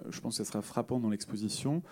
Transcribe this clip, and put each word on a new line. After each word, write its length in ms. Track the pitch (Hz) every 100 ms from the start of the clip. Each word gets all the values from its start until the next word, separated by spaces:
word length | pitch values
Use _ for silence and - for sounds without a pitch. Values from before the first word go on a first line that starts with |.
| -
je 100 | -
pense 180 | 123 113
que 60 |
ça 60 | 101
sera 100 | 104
frappant 380 | - 120 113 123
dans 100 | 110
l'exposition. 760 | 101 - 104 107 - 139 165 -